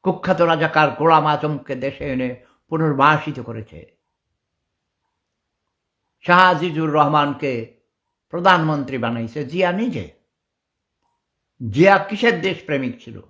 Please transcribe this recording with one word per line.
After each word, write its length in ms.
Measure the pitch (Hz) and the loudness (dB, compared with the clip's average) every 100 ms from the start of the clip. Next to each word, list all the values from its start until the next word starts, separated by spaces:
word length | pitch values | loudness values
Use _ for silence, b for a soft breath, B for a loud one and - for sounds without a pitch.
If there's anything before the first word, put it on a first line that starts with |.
কুখ্যাত 380 | 190 180 - 170 | -4 -4 -2 0
রাজাকার 500 | 170 160 156 156 151 | 2 2 0 2 0
গোলাম 360 | - 160 160 151 | 2 4 4 4
আজমকে 480 | 147 151 147 - | -2 -2 -6 -8
দেশে 380 | 127 135 139 147 | -8 -8 -8 -8
এনে 320 | 127 127 123 b b _ | -4 -6 -8 b b _
পুনর্বাসিত 720 | 160 160 135 143 151 156 143 | -2 0 4 4 4 -2 -10
করেছে। 560 | 117 117 107 78 76 _ _ _ _ _ _ _ _ _ _ _ _ _ _ _ _ _ _ _ _ _ _ _ - | -12 -12 -14 -20 -20 _ _ _ _ _ _ _ _ _ _ _ _ _ _ _ _ _ _ _ _ _ _ _ 2
শাহ 140 | 180 | 4
আজিজুর 500 | 185 165 175 156 160 | 6 4 -2 -2 0
রহমানকে 920 | 151 143 151 143 139 143 120 113 _ _ _ _ _ _ | 2 2 2 0 -2 -4 -6 -8 _ _ _ _ _ _
প্রধানমন্ত্রী 680 | 170 185 180 156 151 131 131 | 0 2 4 2 -2 -4 -4
বানাইছে 460 | 117 117 113 151 | -4 -4 -6 -8
জিয়া 280 | 131 165 180 | -8 -2 -2
নিজে। 380 | 180 233 143 92 _ _ _ _ _ _ _ _ _ _ _ _ _ _ _ 120 | 0 -4 -6 -12 _ _ _ _ _ _ _ _ _ _ _ _ _ _ _ -8
জিয়া 280 | 104 185 196 | 4 6 6
কিসের 420 | 196 208 240 185 | 2 -2 0 0
দেশপ্রেমিক 640 | 180 170 - 143 127 120 | -2 -6 -4 -4 -4 -8
ছিল? 160 | - 107 | -16 -20